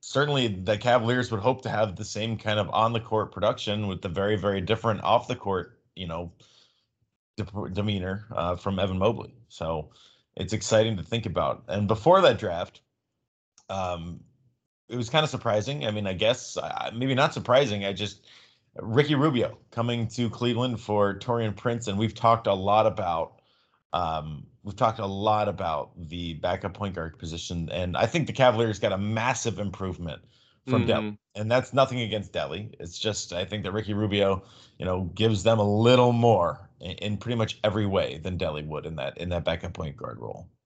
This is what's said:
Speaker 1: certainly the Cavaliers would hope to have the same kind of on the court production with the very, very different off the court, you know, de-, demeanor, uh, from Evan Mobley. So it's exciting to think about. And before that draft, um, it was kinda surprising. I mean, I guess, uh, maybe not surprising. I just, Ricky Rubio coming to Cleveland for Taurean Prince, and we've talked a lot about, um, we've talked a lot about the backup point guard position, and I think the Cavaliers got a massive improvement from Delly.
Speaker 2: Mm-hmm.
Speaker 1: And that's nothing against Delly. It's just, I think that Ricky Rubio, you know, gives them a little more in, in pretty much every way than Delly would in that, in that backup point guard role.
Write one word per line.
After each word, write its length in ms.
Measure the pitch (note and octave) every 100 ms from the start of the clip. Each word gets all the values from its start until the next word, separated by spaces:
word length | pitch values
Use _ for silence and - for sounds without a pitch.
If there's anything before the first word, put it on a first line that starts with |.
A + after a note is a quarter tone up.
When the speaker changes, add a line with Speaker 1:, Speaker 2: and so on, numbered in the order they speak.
Speaker 1:
certainly 460 | - C3 D3 C#3+ A#2+
the 300 | F#2 F#2 G#2
Cavaliers 520 | A#2+ B2 A2+ B2+ A#2+
would 100 | G#2+
hope 200 | A2+ C3
to 60 | A2
have 260 | G#2 G#2+ F2
the 100 | G#2
same 320 | G#2 A2+ G#2+
kind 220 | A2 G#2+
of 100 | F#2+
on 240 | - A2+
the 80 | A#2
court 300 | A2+ A2 G2
production 560 | - G2+ - - G#2 G#2+
with 140 | F2+
the 80 | F#2+
very, 280 | E2+ G2 G#2+
very 240 | G2 G2
different 420 | F2+ A2 A#2 G#2+
off 240 | - A#2 -
the 80 | B2
court, 440 | G2 F#2+ F2 _ _ -
you 120 | F2+
know, 240 | E2 F2 _ - _ _ _ _ _ _ _ _ -
de-, 340 | G2 G#2 D#2
demeanor, 540 | F#2+ G#2 G2+ F#2 G2 G#2+ -
uh, 200 | E2+ F2+
from 240 | - G2
Evan 180 | F#2+ F#2
Mobley. 380 | G2+ A2 - - _
So 420 | - D#2+ E2 D#2 - - _ _ -
it's 180 | F2+
exciting 440 | A2 - A2 A2+ G#2
to 60 |
think 220 | D#2 A#2 G2+
about. 380 | E2+ D2 - -
And 200 | G#2 G2+
before 340 | G#2+ D#3 F#3+
that 180 | E3+ A#2
draft, 420 | G#2 E2+ F#2+ - _ _ _ _ _ _ _ _ _
um, 520 | G2 F#2 F2 E2 E2+ - _ _ _ _ _ _
it 60 | A#2+
was 140 | A2+
kinda 180 | D#3 D#3
surprising. 580 | B2 A#2+ G#2+ G#2 C#3+ B2
I 60 |
mean, 160 | G#2+ G2
I 60 |
guess, 420 | F2+ G#2+ B2 - -
uh, 360 | D#2+ - -
maybe 200 | G#2+ C3+
not 200 | B2+ D#3
surprising. 500 | - F#2+ B2+ C#3 G#2
I 80 | G2
just, 340 | F#2+ G#2 - _ - _ _ _ -
Ricky 380 | G#2 A#2 C#3 D3
Rubio 420 | D#3 B2 G#2+ - _
coming 380 | - A#2 A#2+ A2+
to 200 | A#2+ A#2+
Cleveland 500 | - A#2+ A#2+ B2+ A2+
for 400 | - G#2 G2+ G2
Taurean 340 | - A#2 A2
Prince, 360 | G2+ B2 A#2 A2+
and 80 | G2
we've 160 | A2+ -
talked 320 | A#2 A2+ A2
a 60 |
lot 340 | G2 G2 G#2+ G#2+
about, 540 | D3+ F2+ E2 D#2+ _ _ _ _ _ _
um, 560 | D#2+ E2+ D#2+ D#2 D2 - _
we've 140 | G#2 F#2+
talked 220 | A#2 A2+
a 60 | G2+
lot 440 | G2 G#2+ G#2+ G#2
about 420 | F2+ F2+ D2+ - - E2
the 280 | F2 E2+ D#2
backup 380 | F2+ F#2 G2
point 220 | E2+ G2+ F2+
guard 240 | D#2+ -
position, 480 | E2 E2 - F2 E2
and 280 | E2+ F2+ D#2
I 80 | A2+
think 220 | E3+ C3
the 60 |
Cavaliers 460 | - B2+ A2 A2+ G#2
got 140 | A2
a 40 | F#2+
massive 600 | G#2 A2 A#2+ C3 - F#2
improvement 640 | G2+ - F#2+ E2+ E2+ C#2 _ _ _ _ -
from 160 | B2 A#2
Delly. 180 | F#2
Speaker 2:
Mm-hmm. 380 | G#2+ G#2 _ G#2
Speaker 1:
And 100 | G#2+
that's 220 | B2 B2+
nothing 260 | C3 C3 B2
against 320 | A2+ G#2 G2
Delly. 420 | F2 C#2+ D#2+ G#2 -
It's 180 | E2+ -
just, 360 | G#2+ G2+ -
I 100 | F2
think 200 | F#2+ G#2
that 100 | G2
Ricky 200 | G2+ G#2
Rubio, 480 | G#2 G#2+ G2+ G2 F#2+ - - - _
you 60 | F2+
know, 260 | F#2 F2+ -
gives 280 | A2 G#2+
them 160 | A2 A2
a 100 | G2+
little 440 | G#2 A#2 B2+ B2
more 560 | A#2 A#2+ G#2 E2+ D2+ - _
in, 120 | F2
in 260 | E2 G#2 G#2
pretty 180 | A#2 A#2+
much 240 | G#2+ -
every 240 | G#2+ G2+ G2+
way 340 | F#2+ C2 C#2
than 140 | E2 F2+
Delly 260 | E2+ D2+
would 220 | D2+ D2+ E2
in 100 | D#2+
that, 220 | C2+ -
in 100 | F2
that 140 | F2
backup 300 | D#2+ E2 F#2
point 240 | - E2 C#2+
guard 200 | A#1+ A1+
role. 300 | A1+ - F2 _